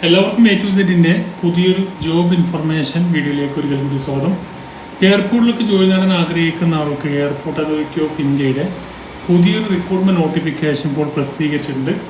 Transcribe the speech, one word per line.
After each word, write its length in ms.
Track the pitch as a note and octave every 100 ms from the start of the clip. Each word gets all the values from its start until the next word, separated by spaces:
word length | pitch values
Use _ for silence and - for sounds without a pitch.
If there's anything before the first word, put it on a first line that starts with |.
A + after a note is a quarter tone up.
| E3+
എല്ലാവർക്കും 380 | F3 G3+ G#3+ A3+
A 20 | F#3+
to 100 | G3+
Z-ന്റെ 380 | F#3+ F3+ F3+ E3 F3+ - -
പുതിയൊരു 420 | F3 E3+ F#3 F#3 F#3+ -
ജോബ് 320 | D#3+ E3 F3 F3+
ഇൻഫർമേഷൻ 640 | E3 D#3+ D#3 D#3+ C#3 E3+ F3
വീഡിയോയിലേക്ക് 420 | D#3+ C#3+ C#3+ C#3 D3+
ഒരിക്കൽ 200 | C#3+ C#3
കൂടി 140 | C#3 C#3
സ്വാഗതം. 300 | C#3 C3+ D3 F#3 - - - - - - F#3+
എയർപോർട്ടിലേക്ക് 580 | G3 G3 A#3+ A#3 A#3 G#3
ജോലി 160 | G3 F#3+
നേടാൻ 200 | F#3+ F#3+ F3+
ആഗ്രഹിക്കുന്ന 560 | E3+ E3 E3 D#3+ E3+ D#3+
ആൾക്ക് 260 | D3 C#3+ D3 C#3+
Airport 360 | C#3+ C#3+ E3 D3+
Authority 380 | D3+ D3+ D3 E3 D#3
of 140 | D3+
ഇന്ത്യയുടെ 420 | C#3 C#3 C3+ C3 F3+ - - - - - -
പുതിയൊരു 400 | F3 F3+ A3 A3
റിക്രൂട്ട്മെന്റ് 440 | F3+ F3 F#3 F#3+ F3+
നോട്ടിഫിക്കേഷൻ 680 | D#3 D#3 D3+ C3+ D3+ C3+ D#3
ഇപ്പോൾ 160 | C#3 D3 -
പ്രസിദ്ധീകരിച്ചിട്ടുണ്ട്. 760 | C3+ - D#3 D3 - C3+ C3+ G#3 -